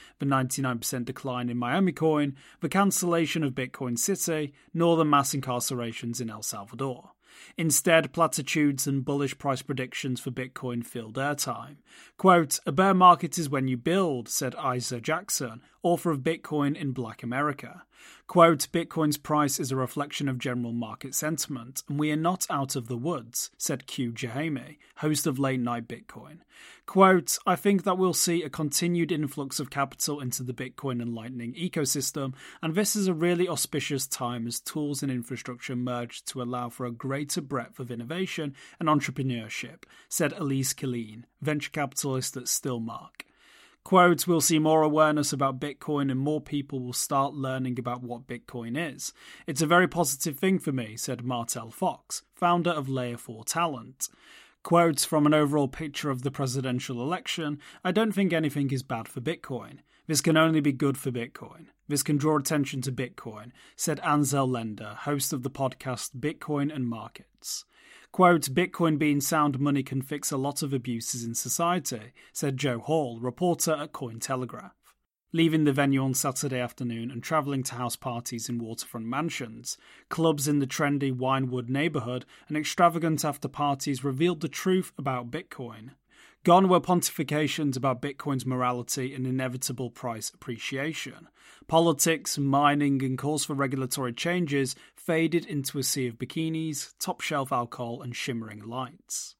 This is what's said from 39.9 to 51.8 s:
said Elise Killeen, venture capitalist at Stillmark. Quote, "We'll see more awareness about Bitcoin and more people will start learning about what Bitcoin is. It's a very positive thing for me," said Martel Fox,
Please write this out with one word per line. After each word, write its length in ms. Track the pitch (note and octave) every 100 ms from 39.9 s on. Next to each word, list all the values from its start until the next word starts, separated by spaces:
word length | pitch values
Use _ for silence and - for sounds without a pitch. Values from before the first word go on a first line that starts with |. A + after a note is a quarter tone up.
| - -
said 240 | - D3 -
Elise 360 | C#3+ C3+ C3
Killeen, 520 | - C3+ A#2+ G#2+ G#2+ - _
venture 300 | C#3+ D3+ -
capitalist 640 | D#3 C#3 - C#3 C3 C3 C3
at 100 | B2
Stillmark. 800 | - C#3 A#2+ A2+ B2 - - - _ _ - - _
Quote, 440 | - F#3 F3 D#3+ -
"We'll 140 | E3
see 180 | C3+ D#3
more 240 | D#3 D#3+
awareness 500 | D#3 D3+ D#3 D3+ C#3
about 260 | C3+ C3+ C3
Bitcoin 520 | D3 - - C#3+ C#3
and 80 | C3
more 200 | C#3+ D3+
people 420 | - C#3+ C3+ C3+
will 120 | B2
start 400 | A#2+ - C#3 C#3
learning 460 | D3 C3+ C3 C3 B2
about 240 | A#2+ B2
what 240 | B2 A#2+ -
Bitcoin 500 | A#2+ - B2 A2+ C3+
is. 340 | E3 - - - - - -
It's 160 | C#3
a 20 | D#3
very 220 | F3 F3+
positive 500 | E3+ D3 C#3 E3 C#3
thing 220 | F#3+ F#3
for 120 | D#3
me," 240 | C3 G#2+ G#2+
said 300 | - B2 B2
Martel 460 | B2 A#2 B2+ A2+
Fox, 500 | -